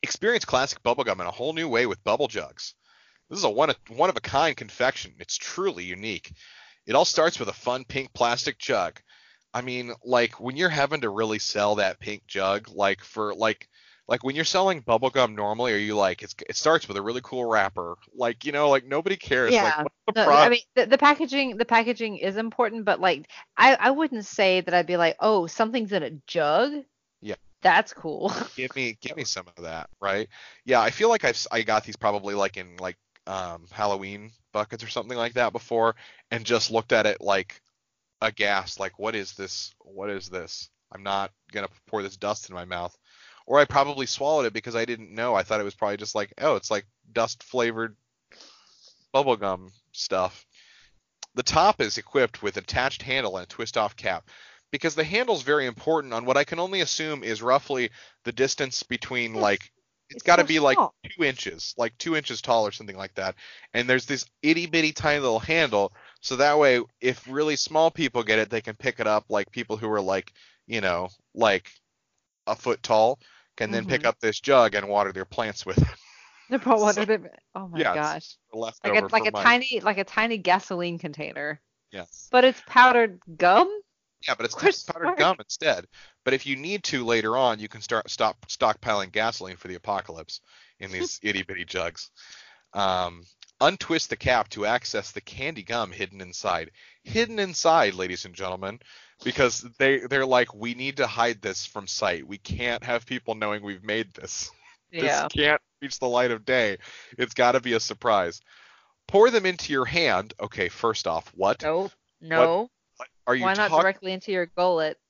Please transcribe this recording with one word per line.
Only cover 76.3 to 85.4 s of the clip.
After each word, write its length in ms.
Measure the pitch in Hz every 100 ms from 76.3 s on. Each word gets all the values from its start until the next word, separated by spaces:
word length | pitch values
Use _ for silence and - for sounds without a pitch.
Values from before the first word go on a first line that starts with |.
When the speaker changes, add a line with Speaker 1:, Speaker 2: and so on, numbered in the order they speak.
| _ _
Speaker 2:
They 80 | 247
put 220 | 247 226
water 220 | 208 208
Speaker 1:
So, 20 |
Speaker 2:
there. 260 | 208 214 170 - _
Oh 140 | - 190
my 100 | 165
Speaker 1:
yeah, 120 | 202
it's 80 | 160
Speaker 2:
gosh. 360 | 151 156 - - _
Speaker 1:
the 60 | 220
leftover 360 | 226 226 202
Speaker 2:
Like 80 | 208
a, 40 | 196
like 100 | 220
Speaker 1:
from 60 | 214
Speaker 2:
a 20 |
Speaker 1:
my 120 | 208
Speaker 2:
tiny, 360 | 214 240 262 240
like 140 | 208 196
a 60 |
tiny 320 | 190 - 226 226
gasoline 640 | 175 180 - 180 175 170
container. 640 | 165 147 151 143 147 151 _ _ _
Speaker 1:
Yes. 340 | 98 90 - -
Speaker 2:
But 100 | 254
it's 180 | 254 247 -
powdered 540 | - 254 240 226 180 - 160
gum? 320 | 175 - 370 415 - _ _ _ -
Speaker 1:
Yeah, 80 |
but 120 | 127 117
it's 80 | -
Speaker 2:
Question 360 | 170 - -
Speaker 1:
powdered 120 | 165 147
Speaker 2:
mark. 120 | 147
Speaker 1:
gum 180 | 156
instead. 480 | 190